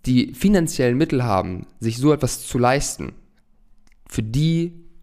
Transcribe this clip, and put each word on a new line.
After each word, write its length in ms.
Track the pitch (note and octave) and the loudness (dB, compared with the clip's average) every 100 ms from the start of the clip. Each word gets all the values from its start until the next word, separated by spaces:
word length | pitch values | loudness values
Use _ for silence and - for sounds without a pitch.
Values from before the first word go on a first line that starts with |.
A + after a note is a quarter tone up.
die 300 | - B2+ - | 2 2 0
finanziellen 640 | - G3 G3 D#3+ - B2 B2+ | 0 2 4 2 0 0 2
Mittel 240 | E3 C3+ | 0 0
haben, 420 | A#2+ F#2+ F2+ F2+ - - | 0 0 -2 -8 -12 -6
sich 180 | A2+ A#2 | -6 0
so 160 | C#3+ | 2
etwas 320 | D3 B2+ - | 2 0 -4
zu 140 | - A#2+ | -6 0
leisten, 540 | B2 C3+ - - C#2 - _ _ _ _ _ - _ _ - | 2 0 -2 -8 -12 -12 _ _ _ _ _ -20 _ _ -8
für 140 | - | -6
die 640 | A2 B2+ D#3+ E3 E3+ E3+ - - | -4 0 0 0 -2 -8 -20 -20